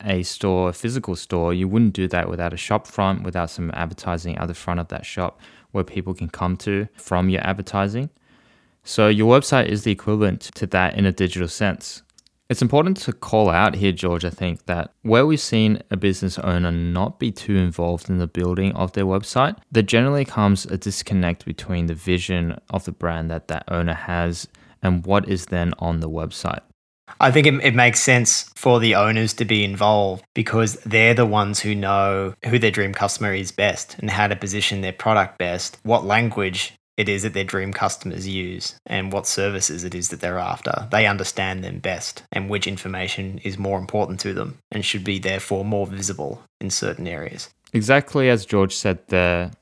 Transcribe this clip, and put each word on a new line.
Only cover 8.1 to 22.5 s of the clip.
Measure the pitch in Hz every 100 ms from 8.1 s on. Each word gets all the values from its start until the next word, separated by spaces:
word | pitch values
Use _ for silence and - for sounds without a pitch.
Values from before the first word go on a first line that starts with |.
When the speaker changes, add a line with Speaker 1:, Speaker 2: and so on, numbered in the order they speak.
| _ _ _ _ _ _ _
Speaker 1:
So | - - 107
your | 107 110 131
website | - 135 -
is | 104
the | 110
equivalent | 98 - 107 104 87
to | - - 98
that | 92 92 -
in |
a | 98
digital | 85 92 90 85
sense. | - 104 82 - - _ _ _ _ -
It's | 123
important | 120 143 175 190
to | -
call | - - 110 104
out | 85 104
here, | - 101
George, | 85 90 85
I | 87
think, | - 90 82
that | - 87 76 _
where | 107 117 147
we've | 151
seen | - 113 110 107 -
a | 95
business | 98 92 95 -
owner | 90 87 87
not | 85 85 87 104 -
be | 127
too | - - 95
involved | 90 82 85 87 -
in | 92
the | 85
building | - 90 90 95
of | 82 92
their | -
website, | 95 95 98 123 143 214 -
there | 113
generally | 101 113 131 143
comes | 131 - 104 98
a | - 95
disconnect | 101 - - 98 87 87
between | - - - 87 85
the |
vision | 80 90 90 90 90 85